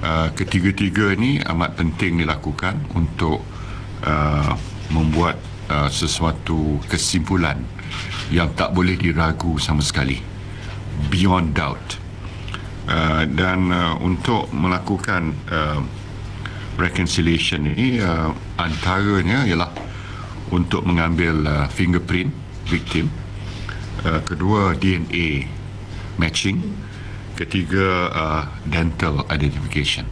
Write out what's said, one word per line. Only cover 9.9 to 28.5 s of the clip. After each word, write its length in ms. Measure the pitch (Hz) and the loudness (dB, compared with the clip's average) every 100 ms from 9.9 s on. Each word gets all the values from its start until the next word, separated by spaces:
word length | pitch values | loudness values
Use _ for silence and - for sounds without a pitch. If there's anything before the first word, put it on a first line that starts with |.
| - 67 64 - - - - - - - - 73 | 0 0 -2 -6 -10 -10 -10 -8 -8 -8 -4 0
beyond 460 | 87 95 90 85 73 | 2 4 4 2 0
doubt. 420 | 76 - - - - - - - - - - - - | -2 -4 -8 -10 -10 -12 -10 -10 -8 -8 -8 -8 -2
Uh, 400 | 80 80 78 78 | 2 2 2 2
dan, 480 | 71 92 92 92 | 2 2 4 2
uh, 220 | 90 85 78 | 4 2 2
untuk 480 | 90 87 - 113 - | 2 2 2 2 0
melakukan, 800 | - 90 90 92 98 - 95 80 73 - | 0 2 2 0 -2 0 0 0 -4 -2
uh, 320 | 87 76 76 143 - - - - - - - - - | 0 0 0 -2 -6 -10 -10 -8 -8 -8 -8 -8 0
reconciliation 880 | 87 90 85 - 82 82 78 76 73 | 0 2 0 2 2 2 2 0 0
ini, 320 | 71 127 123 | 2 2 2
uh, 320 | 95 82 80 - - - | 0 0 0 -2 -8 -4
antaranya 880 | 85 76 - 95 101 98 90 120 | -4 0 0 2 2 2 4 2
ialah 240 | 127 85 85 - - - - - - - - | 2 2 0 -4 -10 -10 -10 -10 -10 -8 -2
untuk 320 | 87 87 - - | 0 2 0 2
mengambil, 560 | 85 82 82 85 80 | 2 2 2 2 2
uh, 240 | 76 73 71 | 2 2 0
fingerprint 640 | - 90 87 85 92 90 - - - - | 0 2 2 2 -2 -2 -4 -10 -10 -2
victim, 400 | - - 82 - - - - - - - - - - 80 | -2 0 -2 0 -4 -8 -10 -8 -8 -8 -8 -8 -4 0
uh, 160 | 80 | 0
kedua 480 | 76 80 92 104 98 85 | -2 -2 2 4 4 4
D 160 | 95 90 | 2 2
N 80 | 80 | 0
A 320 | 85 82 71 67 - - - - - - - | 0 0 0 -4 -8 -10 -10 -10 -10 -8 -2
matching, 400 | - - - 104 208 - - - - - - - | 0 2 0 0 -2 -6 -10 -10 -10 -10 -10 -8
ketiga, 720 | - 95 82 95 95 90 87 - | -2 -2 2 4 4 4 2 0
uh, 260 | 80 78 76 | 0 0 -2